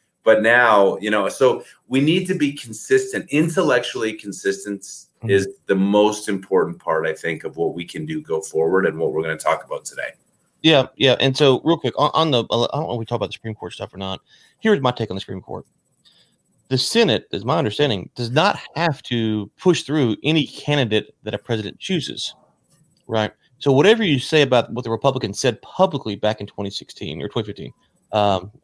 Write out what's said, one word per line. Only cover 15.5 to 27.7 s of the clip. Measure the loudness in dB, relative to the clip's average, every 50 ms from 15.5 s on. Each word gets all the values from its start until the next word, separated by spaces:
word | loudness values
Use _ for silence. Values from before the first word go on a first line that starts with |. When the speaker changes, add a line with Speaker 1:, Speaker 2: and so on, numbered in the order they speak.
| -14 -14 -14 _ _ _ _ _ _ _ _ _ _ _ _ _ _ _ _ _ _ _ _ -4
Speaker 2:
The | -2 -2
Senate, | -2 0 2 2 4 4 2 0 -2 -4
is | -8 -6 -2
my | 0 0 0
understanding, | 0 0 0 0 0 0 0 -2 -6 -10 -8
does | -8 -6 -2
not | 2 2 2 2 0 -2 -8 -10 -6
have | -2 -2 -2 -2 -4 -6
to | -4 -2 -2 0 0 -2 -2 -4 -8 _ -2
push | 2 2 2 2
through | 0 -2 0 0 2 0 0 0
any | 0 0 0 0 0
candidate | -2 -6 -10 -4 -2 0 0 0 0 0 -2 -2 -4 -14 _ -10
that | -8 -8
a | -8
president | -6 -4 -4 -4 -4 -6 -10 -10
chooses, | -6 -4 -4 -4 -4 -6 -8 -8 -10 -10 -12 _ _ _ _ _ _ _ _ _ _ _ _ _ _ -4
right? | -2 -2 -2 -2 -4 _ _ _ _ -2
So | 2 4
whatever | 4 6 6 6 6 4 4
you | 2 0 0
say | 0 2 4 4
about | 4 6 4 2 2 0
what | -4 -8 -6
the | -4
Republicans | -4 0 0 0 0 0 -4 -6 -4 0
said | 0 0 -2 -2
publicly | -8 -6 0 0 0 2 0 -4 -6 -6 -6
back | -2 -2 -2 -2 -2
in | -8
twenty | -12 -10 -10 -10 -8
sixteen | -8 -12 -14 -16 -14 -12 -10 -10 -8 -8
or | -8 -6
twenty | -6 -6 -6
fifteen, | -6 -8 -12 -12 -14